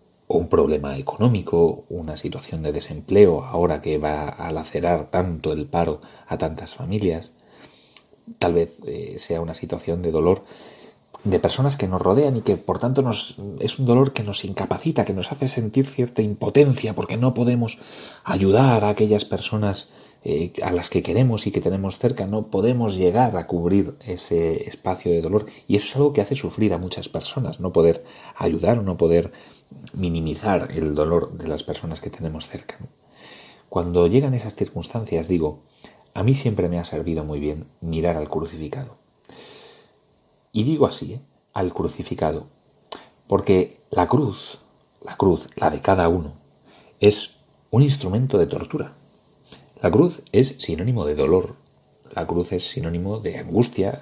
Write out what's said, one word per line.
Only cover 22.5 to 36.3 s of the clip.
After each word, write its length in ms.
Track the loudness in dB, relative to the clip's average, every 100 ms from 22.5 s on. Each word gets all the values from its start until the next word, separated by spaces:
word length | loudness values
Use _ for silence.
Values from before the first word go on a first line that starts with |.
| 0 2 2 0 2
llegar 400 | 2 4 2 0
a 120 | -4
cubrir 480 | -2 2 2 2 -4
ese 640 | -10 -10 -2 0 0 -2 -6
espacio 420 | -8 -4 -4 0
de 120 | 0
dolor, 240 | 2 0 -2 -14 0
y 100 | 0
eso 100 | 0
es 100 | 2
algo 160 | 2
que 80 | 2
hace 160 | 0 -2
sufrir 360 | -6 0 0
a 40 | 0
muchas 300 | -4 -10 -8
personas, 500 | -10 -8 -6 -6 -4
no 140 | -2
poder 320 | 4 4 4 -4 -20 -20 -4
ayudar 420 | -2 0 2 2
o 40 |
no 140 | 0 2
poder 360 | 4 4 2 -8 -20 -20 _ -20 -14
minimizar 760 | -6 -2 -2 -4 -4 0 0 0
el 240 | -4 -2
dolor 420 | 0 2 2 0 -8
de 100 | -8
las 160 | -8
personas 360 | -6 -8 -8 -10
que 100 | -12
tenemos 360 | -8 -8 -8 -12
cerca, 300 | -16 -14 -18
¿no? 100 | -18 _ _ _ -20 -20 -20 -20 _
Cuando 380 | -4 0 4 4
llegan 280 | 4 2
esas 200 | -2 -4
circunstancias, 720 | -6 -6 -6 -8 -8 -4 -4 0
digo, 380 | 0 0 -6 _ _ -20 _ _
a 80 | -2
mí 120 | 2